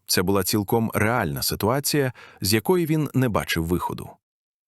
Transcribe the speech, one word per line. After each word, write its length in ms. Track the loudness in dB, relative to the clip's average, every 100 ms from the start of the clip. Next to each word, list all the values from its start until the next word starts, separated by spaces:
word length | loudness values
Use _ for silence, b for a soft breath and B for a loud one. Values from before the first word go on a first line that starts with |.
| -4
Це 160 | -2
була 200 | 2 0
цілком 480 | 2 0 2 0 0
реальна 480 | 0 0 0 -2 -4
ситуація, 720 | -4 -2 0 0 0 0 -2 B B B
з 140 | 0
якої 320 | 2 2 2 2
він 240 | 0 0
не 140 | 0 2
бачив 380 | 0 -2 -2 0
виходу. 440 | 0 -2 -8 -12 -18 _ _ _ _